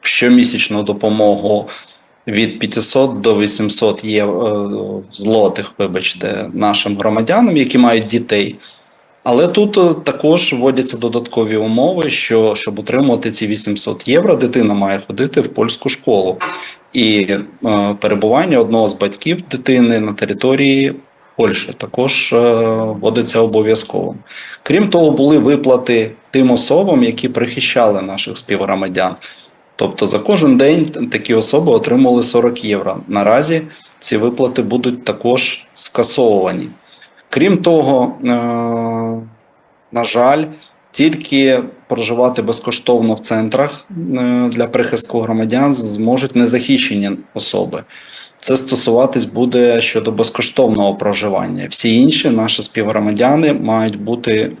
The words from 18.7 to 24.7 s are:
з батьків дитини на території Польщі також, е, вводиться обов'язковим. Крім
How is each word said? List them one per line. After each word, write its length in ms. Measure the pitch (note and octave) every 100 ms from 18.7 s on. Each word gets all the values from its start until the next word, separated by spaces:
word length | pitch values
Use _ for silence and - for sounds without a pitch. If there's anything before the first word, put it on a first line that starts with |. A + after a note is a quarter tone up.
| A2+ G#2+
з 60 |
батьків 500 | F#2+ G2+ G2 D#3+ F3 -
дитини 500 | B2+ B2+ B2+ A#2 A2+
на 120 | G#2+
території 840 | G#2 G#2 G2+ C3 C3+ C#3 C3+ C3+ C3+ _ _ _ -
Польщі 360 | A#2 - -
також, 600 | - - - C3 - -
е, 40 | A#2+ A#2+ A2+ A2+ A2+
вводиться 560 | A2 G#2+ A2+ A2+ A#2 A2+
обов'язковим. 760 | A2+ A2 G#2+ A2 - G2 F2+ - - - - -
Крім 260 | -